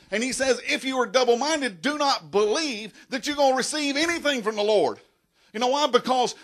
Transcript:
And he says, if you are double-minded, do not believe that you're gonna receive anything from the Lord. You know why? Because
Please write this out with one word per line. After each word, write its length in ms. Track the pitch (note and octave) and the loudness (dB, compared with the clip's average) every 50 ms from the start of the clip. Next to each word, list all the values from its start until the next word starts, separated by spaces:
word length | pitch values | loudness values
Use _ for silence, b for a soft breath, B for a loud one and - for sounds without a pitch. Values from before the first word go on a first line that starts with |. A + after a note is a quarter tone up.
| b b | b b
And 100 | F#3+ G#3+ | -4 -4
he 120 | A#3+ C4 A#3 | -2 -2 -2
says, 280 | B3+ C4 C4 A#3+ A#3+ - | 0 0 0 0 0 -2
if 160 | - F#3+ A#3 A#3+ | -4 -4 -2 -2
you 140 | C4 C4 | -2 -2
are 80 | B3+ A#3+ | 0 0
double-minded, 760 | G3+ F#3 C4 B3+ A#3+ A#3+ A#3 C4+ D4+ D#4+ D4+ C4+ A#3+ F#3 E3 | 2 2 2 4 4 2 2 0 -2 -2 -2 -2 -4 -4 -4
do 160 | D3+ C#4 D4+ | -4 -4 -2
not 320 | D4 D4 C4+ B3+ - E3 D3 | 0 0 0 0 -2 -4 -2
believe 640 | D#3 G3+ G#3+ G#3 A#3 D#4+ D#4+ C#4+ A#3 G#3 A3 G3 B B B B | 0 0 2 2 0 0 -2 -4 -6 -8 -10 -14 B B B B
that 160 | B3 C4 - | -8 -6 -4
you're 120 | D4 D4 | -4 0
gonna 180 | C#4+ C#4 C4+ C4 | 2 4 4 4
receive 400 | B3+ - - D4 D4+ D4 C#4+ C4+ | 2 0 -2 -4 -2 -2 -2 0
anything 460 | C#4+ E4 E4+ E4+ E4 - C#4+ C#4 B3 | 0 0 0 0 -2 -2 -2 -2 -2
from 160 | F#3 A3 A3 | -2 -2 -2
the 60 | G#3 G#3 | 0 2
Lord. 360 | G#3+ G#3+ G3 D3+ A#2+ G2+ - - _ _ _ _ _ b b b b - | 4 4 4 4 2 0 -4 -12 _ _ _ _ _ b b b b -6
You 80 | G#3+ | -2
know 80 | B3 B3+ | 0 0
why? 180 | C4+ C#4+ D4+ | 2 2 2
Because 480 | C#4+ D4+ - - A#3 B3+ B3+ A#3+ G3 B B | 2 2 2 2 0 0 0 0 -2 B B